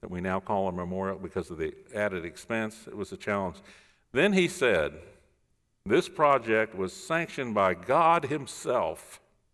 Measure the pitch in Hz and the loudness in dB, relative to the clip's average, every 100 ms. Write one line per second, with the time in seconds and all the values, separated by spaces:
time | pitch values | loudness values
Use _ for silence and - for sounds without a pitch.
0 | 90 90 92 95 - 101 95 90 90 92 | -10 -6 -2 -4 -2 -2 0 -4 -6 -4
1 | 95 95 92 95 85 80 78 - - 107 | -4 -6 -6 -6 -6 -6 -6 -6 -10 -4
2 | 104 92 85 - - 113 110 - - 104 | -2 -2 -8 -12 -6 -4 -4 -10 -14 -10
3 | 98 95 - 101 95 87 - - _ _ | -10 -8 -4 -2 -2 -8 -20 -20 _ _
4 | _ 123 196 190 170 - 127 90 73 - | _ 2 4 4 2 2 4 4 2 -4
5 | - _ _ _ _ _ _ _ 98 160 | -20 _ _ _ _ _ _ _ 0 2
6 | - - 147 135 113 110 110 - 92 - | 2 2 4 4 4 2 2 -2 -6 -6
7 | - 165 165 - 123 107 95 90 92 143 | -4 -4 -4 -6 -2 4 4 2 0 4
8 | 160 170 131 147 127 - - 123 82 82 | 6 4 2 -6 -6 -8 -2 0 0 -4
9 | - - _ _ _ | -14 -20 _ _ _